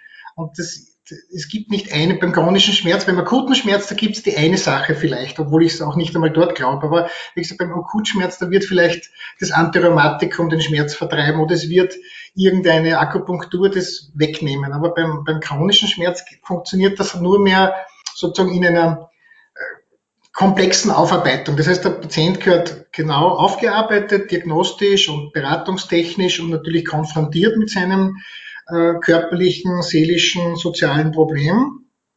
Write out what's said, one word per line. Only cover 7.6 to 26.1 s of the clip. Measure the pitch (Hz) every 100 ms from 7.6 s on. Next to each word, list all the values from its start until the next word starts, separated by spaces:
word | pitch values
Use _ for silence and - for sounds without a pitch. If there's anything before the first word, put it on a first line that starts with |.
beim | 175
Akutschmerz, | 170 - 214 214 202 180 -
da | 175
wird | 190
vielleicht | 196 185 175 - - - - -
das | 180
Antirheumatikum | 160 165 175 170 160 160 147 170 - 165
den | 160
Schmerz | 147 151 147
vertreiben | - 165 151 147 156
oder | 156
es | 170 156
wird | 175 185 - - - -
irgendeine | - 190 185 180 160 165 160
Akupunktur | 147 180 147 180 - 180 196
das | 190 - - -
wegnehmen. | 147 156 151 151 139 139
Aber | 143 165
beim, | 170 165 151
beim | 147 156
chronischen | - 143 180 196 208
Schmerz | - 175 175 - -
funktioniert | - 175 - 190 196 196
das | 196
nur | 180 180 202
mehr | 196 190 190 - - - -
sozusagen | - 180 180 185
in | 180 180
einer, | 170 165 156 - _ _ _ _
äh, | - - - _ _ _ _ _
komplexen | - 190 190 185 - 214
Aufarbeitung. | - 165 180 139 131 - 143
Das | 156
heißt, | 180
der | 185
Patient | 170 - - 160 185
gehört | - 170 127 - -
genau | - 156 147 170
aufgearbeitet, | - 180 - 233 208 220 208 202 202 196
diagnostisch | 175 170 160 190 - 202 196 160
und | 147 147
beratungstechnisch | 151 139 170 - 185 - 170 170